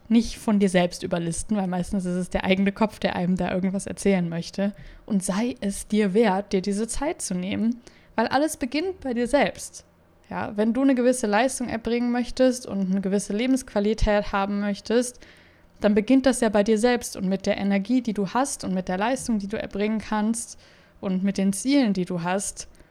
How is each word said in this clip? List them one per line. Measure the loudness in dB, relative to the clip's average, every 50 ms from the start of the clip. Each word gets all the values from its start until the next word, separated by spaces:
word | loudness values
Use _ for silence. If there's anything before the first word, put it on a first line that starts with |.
| _ 2
nicht | 2 2 2 2 -6 -6
von | -2 0 2 4
dir | 2 4
selbst | 4 2 2 2 -2 -6
überlisten, | -4 -4 -2 -2 -2 -2 -4 -4 -4 -2 -2
weil | -2 -2
meistens | -2 -2 -4 -4 -2 -4 -4 -2
ist | -2 -2
es | -4 -4 -4
der | -4 -2 2
eigene | 2 2 4 4 2
Kopf, | 2 2 0 -2 0 -2
der | -4 -2 -2
einem | 0 0 0 0
da | 0 0 -2
irgendwas | -2 -2 -2 -2 -2 -4 -6
erzählen | -6 -8 -2 2 2 2 2 0
möchte. | -2 -4 -6 -8 -6 -4 -2 -2 -2 -4 -6 -14 -20 -20 -20 -6
Und | -2 -2 -2
sei | 0 0 -2 -2 -2 -2 -4 -4
es | -6 -6 -6 -6 -4
dir | 0 0 2 2 4 4
wert, | 4 4 4 2 0 -2 -2 -2
dir | -2
diese | 0 0 -2 -2 -4 -4
Zeit | -4 -4 -4 -4 -4 -6
zu | -6 -6 -4
nehmen, | -4 -4 -4 -2 0 0 0 -2 -2 -8 -18 -20 -20 _ _ _
weil | -2 0 2
alles | 2 2 0 0 -2
beginnt | -4 -6 -4 -4 -4 -4 -4 -6 -6
bei | -6 -4 -2
dir | -2 0
selbst. | 2 2 2 2 0 -2 -6 -14 -16 -16 -20 -20 _ _ _ _ _ _ _ _ -10
Ja, | -8 -8 -8 -6 -2
wenn | 0 0 0
du | 2 2
eine | 2 2 4
gewisse | 4 4 2 2 2 0
Leistung | 2 2 2 2 2 0 -4 -6 -6
erbringen | -6 -6 -2 -2 -2 0 0 0
möchtest | 0 -2 -2 -2 0 2 4 4 4 0 -4
und | -6 -4 -4 -2 0
eine | 0 0
gewisse | 0 0 0 -2 -2 -2
Lebensqualität | -2 -2 2 2 2 0 0 -2 -2 0 0 2 2 2 2 4 4 2 0 0
haben | -2 -2 0 0 -2 -2
möchtest, | -2 -2 -4 -4 -2 0 2 2 2 0 -6 -12 -20 -20 -20 -20 -20 -20 _ _ -20 _ _ 0
dann | 2 4 4
beginnt | 4 4 6 4 6 6
das | 4 4 4
ja | 2 2
bei | 4 4
dir | 4 4 4 4
selbst | 4 4 2 2 -2 -6 -6
und | -4 -2 0
mit | -2 0 0
der | -2 -2 0
Energie, | 0 0 0 0 2 2 0 0
die | 0 0 -2
du | -2 -2 -2
hast | 0 -2 -2 -2 -4 -6 -4
und | -4
mit | -2 -2 -2 -2
der | -2
Leistung, | -2 0 -2 -2 -2 -2 -2 -2 -2
die | -2 -4
du | -6 -6
erbringen | -6 -6 -4 -2 -2 -2 -2 -4
kannst | -2 -2 0 0 2 0 0 -2 -6 -10 -14 -20 -20 -20 -20 -20 _ _ _ -8
und | -4 -2 -2 0
mit | 0 0 0
den | 2 2 0
Zielen, | 0 0 0 2 4 4 4 4
die | 2 0 -2
du | -2 -4 -4
hast. | -2 -2 -2 -2 -4 -6 -8 -10 -14 -16 -18 -20 -20 _